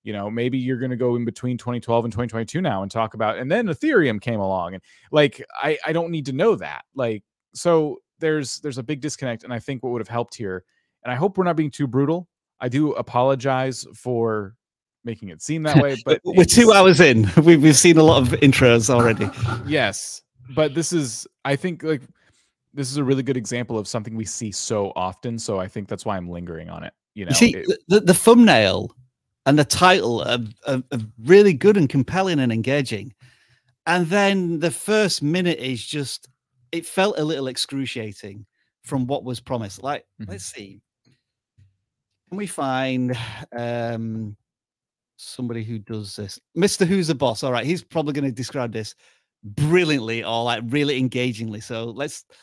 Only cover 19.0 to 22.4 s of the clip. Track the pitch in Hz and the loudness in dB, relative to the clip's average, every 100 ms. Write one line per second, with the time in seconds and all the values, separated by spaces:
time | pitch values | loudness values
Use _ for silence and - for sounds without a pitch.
19 | 120 110 101 - 120 120 127 151 110 - | 4 2 -2 -4 -6 -4 -2 0 0 -4
20 | - - _ _ - 135 156 139 160 175 | -12 -16 _ _ -8 -2 -2 -2 -4 -2
21 | 135 110 - _ 135 139 185 160 160 147 | -4 -8 -16 _ -4 -4 -4 -6 -4 -6
22 | - _ _ _ | -6 _ _ _